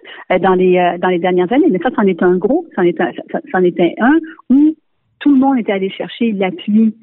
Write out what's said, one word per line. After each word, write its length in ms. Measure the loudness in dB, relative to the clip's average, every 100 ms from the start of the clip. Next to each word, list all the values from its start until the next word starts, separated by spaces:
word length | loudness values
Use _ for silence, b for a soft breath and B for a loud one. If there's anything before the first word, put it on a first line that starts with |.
| B B B
euh, 80 | 0
dans 140 | 2
les, 240 | 2 4 2
euh, 220 | 2 0
dans 100 | -2
les 100 | -2
dernières 320 | 0 0 0
années. 160 | 2 2
Mais 80 | 0
ça, 100 | -2 0
c'en 60 |
est 200 | 0 2
un 140 | 0 0
gros, 300 | 0 -2 -4 -2
c'en 60 |
est 180 | -2 0
un, 100 | -6 -6 -10
ça, 80 | -12 -6
c'en 120 | 0
était 300 | 0 0 -2 0
un 200 | 0 0 -2 B 0
où 260 | 2 2 0 _ _ _ -4
tout 120 | 2
le 80 | 2
monde 160 | 2 0
était 140 | -2
allé 160 | -4 -4
chercher 440 | -6 -12 -4 -4
l'appui, 600 | -2 -4 -4 0 2 2 0